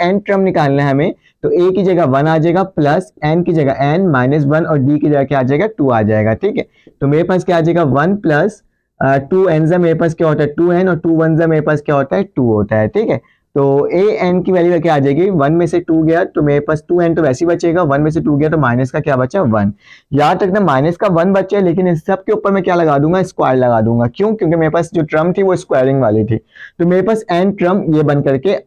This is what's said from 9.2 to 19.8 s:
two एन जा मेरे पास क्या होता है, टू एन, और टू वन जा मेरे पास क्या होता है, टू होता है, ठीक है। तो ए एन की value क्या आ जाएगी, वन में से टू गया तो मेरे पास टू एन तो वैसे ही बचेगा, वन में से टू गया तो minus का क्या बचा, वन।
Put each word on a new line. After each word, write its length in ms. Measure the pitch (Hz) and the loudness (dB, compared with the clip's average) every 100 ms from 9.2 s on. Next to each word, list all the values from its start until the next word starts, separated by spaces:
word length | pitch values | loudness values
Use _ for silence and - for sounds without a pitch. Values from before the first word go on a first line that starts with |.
two 260 | 139 185 190 | 0 0 2
एन 180 | 156 160 | 2 2
जा 120 | 180 | 2
मेरे 160 | 170 | 0
पास 200 | 160 170 | 0 -2
क्या 140 | 160 160 | 0 0
होता 140 | 151 | 0
है, 60 | 147 | -2
टू 200 | 147 175 | 0 0
एन, 160 | 175 190 | 2 0
और 100 | 165 | 0
टू 180 | 170 160 | 0 2
वन 200 | 160 160 | 2 2
जा 100 | 165 | 2
मेरे 160 | 156 | 0
पास 200 | 151 147 | 0 -2
क्या 120 | 151 | 0
होता 220 | 139 135 185 | -2 0 -2
है, 80 | 196 | -4
टू 260 | - 120 | -2 0
होता 240 | 107 101 110 | 0 0 0
है, 120 | 107 | 0
ठीक 220 | 202 226 | -2 -2
है। 100 | 131 - _ _ | -4 -8 _ _
तो 320 | 143 139 139 123 | -2 0 0 0
ए 140 | 165 208 - | 0 0 0
एन 180 | 180 180 | 0 0
की 100 | 170 | 0
value 260 | 185 175 175 | 0 2 0
क्या 140 | 165 | 0
आ 40 | 147 | 0
जाएगी, 300 | 139 143 196 | 0 0 0
वन 220 | 175 139 | 0 0
में 140 | 170 165 | 0 0
से 120 | 175 | -2
टू 220 | 170 160 | 0 0
गया 200 | 156 165 | 2 0
तो 180 | - - | -2 -2
मेरे 180 | 147 143 | 0 0
पास 220 | 147 156 - | -2 -6 -2
टू 120 | 175 | 0
एन 140 | 170 | 0
तो 80 | 165 | 0
वैसे 220 | 151 127 | 0 0
ही 40 | 170 | -2
बचेगा, 340 | 170 170 170 | 0 0 0
वन 180 | 160 139 | 0 0
में 100 | 151 | 0
से 100 | 160 | -2
टू 160 | 156 143 | -2 0
गया 120 | 151 | 0
तो 100 | 160 | 0
minus 320 | 127 120 131 | 0 0 -2
का 100 | 156 | -4
क्या 160 | 143 131 | -2 -2
बचा, 260 | 127 196 | -2 -2
वन। 280 | 143 107 101 - | 0 0 0 -4